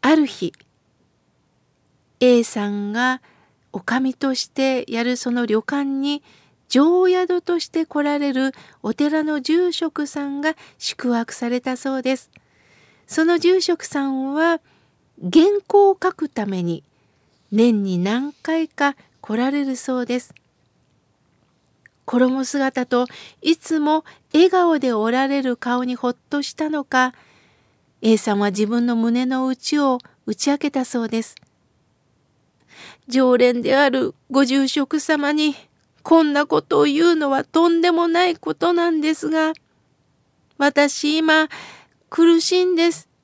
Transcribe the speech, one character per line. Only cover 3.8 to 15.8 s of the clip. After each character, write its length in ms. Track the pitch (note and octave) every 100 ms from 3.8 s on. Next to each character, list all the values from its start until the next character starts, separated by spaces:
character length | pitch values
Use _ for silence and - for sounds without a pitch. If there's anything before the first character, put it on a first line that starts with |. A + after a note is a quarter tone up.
か 180 | - B3
み 140 | C4
と 200 | B3+ C4+
し 140 | B3+ -
て 420 | - C4+ C4 -
や 120 | A3+
る 140 | A#3 B3
そ 120 | B3
の 160 | A#3+ A#3
旅 160 | G#3+
館 240 | - C#4+ C#4
に、 380 | C4+ C#4 D4 _ _ _ _ _
定 380 | B3 D4 F4+ F#4
宿 320 | F#4 F4+ F4+
と 180 | - F4
し 80 | -
て 180 | D#4+ D#4+
来 160 | D4
ら 160 | D4 D4
れ 160 | C#4+
る 200 | B3+ C4+ - - _
お 120 | G#3
寺 300 | A3+ D4 D#4
の 160 | D4+ D4+
住 320 | C4 D#4+ F4+
職 360 | E4 E4 - D4
さ 180 | - C#4+
ん 160 | C#4
が 140 | D4+ D#4+ - _
宿 360 | - - B3
泊 200 | A#3+ A#3
さ 140 | - A#3+
れ 140 | B3
た 160 | B3 B3+
そ 200 | C4+ C4+
う 40 |
で 140 | B3+ C4
す。 160 | - _ _ _ _ _ _ _ _
そ 180 | -
の 140 | D#4+ F4
住 240 | E4+ F#4
職 220 | E4+ E4+
さ 220 | - D4 C#4
ん 260 | C4+ C4+
は 280 | C#4+ E4 E4 _ _ _ _ _ _
原 240 | F3+ D4+ F4 G4+ -
稿 240 | G4+